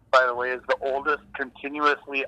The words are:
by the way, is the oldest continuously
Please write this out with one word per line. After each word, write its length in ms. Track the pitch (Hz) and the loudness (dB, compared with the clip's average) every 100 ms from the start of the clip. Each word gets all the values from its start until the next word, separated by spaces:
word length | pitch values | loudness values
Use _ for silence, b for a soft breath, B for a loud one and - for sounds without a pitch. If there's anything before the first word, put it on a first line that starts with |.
| _ | _
by 160 | 131 127 | 4 4
the 80 | |
way, 160 | 120 123 | 0 -4
is 100 | 127 - | -4 -2
the 100 | 127 | -2
oldest 420 | 135 135 151 147 - - | -2 -2 -2 -4 -6 -10
continuously 880 | 131 - 143 147 147 139 - 139 | -10 -10 -10 0 0 0 -4 -6